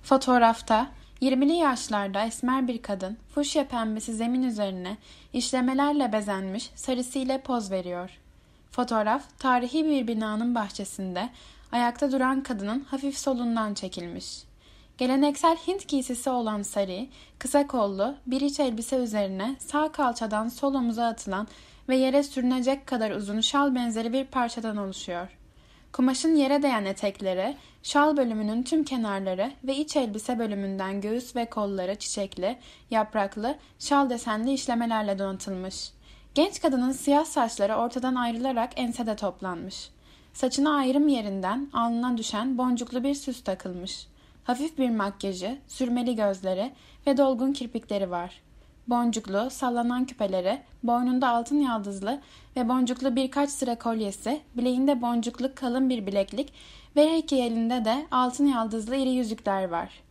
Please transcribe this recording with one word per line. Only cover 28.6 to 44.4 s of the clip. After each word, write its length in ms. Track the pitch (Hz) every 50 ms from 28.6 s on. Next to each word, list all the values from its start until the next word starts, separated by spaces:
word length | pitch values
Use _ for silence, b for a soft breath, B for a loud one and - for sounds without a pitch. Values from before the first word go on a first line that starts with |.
tüm 220 | 254 - 330 320 294
kenarları 680 | 285 269 247 226 208 196 196 196 190 185 180 202 262 285 - -
ve 120 | 254 277
iç 200 | 277 302 302 -
elbise 420 | 302 254 220 202 214 - - 247 226
bölümünden 640 | 233 214 208 196 196 196 196 190 190 190 196 202
göğüs 360 | 196 208 220 247 247 - -
ve 140 | 247 233 233
kolları 440 | - 220 208 202 196 190 180 180 202
çiçekli, 640 | 208 - - - 208 196 190 - - 175 202 254 B B B B B B B
yapraklı, 640 | 233 220 214 220 - 220 196 202 - 214 208 240 302 294 B B B B
şal 320 | - - 285 277 277 254
desenli 420 | 247 233 - 233 214 214 226 262
işlemelerle 640 | 277 269 - - 240 233 233 226 226 220 214 202 196 190
donatılmış. 760 | 196 196 190 190 - - 190 185 185 190 - - - - b b b b b b b b -
Genç 260 | 277 320 403 403 -
kadının 320 | - 320 269 247 247 254
siyah 320 | 269 269 - 277 277 294 320
saçları 500 | 320 - 302 240 226 - - - 202 220
ortadan 400 | 208 233 247 - 262 240 254 254
ayrılarak 560 | 254 247 233 226 226 247 269 262 233 226 240 -
ensede 400 | - 254 233 240 - 240 226 214
toplanmış. 760 | 208 - 190 180 - 196 185 180 170 175 190 - - - - b b b b b b b b
Saçına 440 | b - - 254 - 277 277 302 302
ayrım 320 | 285 269 254 262 285 294 302
yerinden 600 | 277 240 214 208 196 196 185 185 214 262 285 285
alnına 460 | - - 233 233 233 233 240 254 247 226
düşen 400 | 220 - - 208 226 262 262 233
boncuklu 460 | 254 254 247 233 240 226 240 254 240
bir 100 | 277 285
süs 300 | 285 - 269 247 - -
takılmış. 600 | - 190 185 - 190 180 180 180 190 - - - - b b b b b b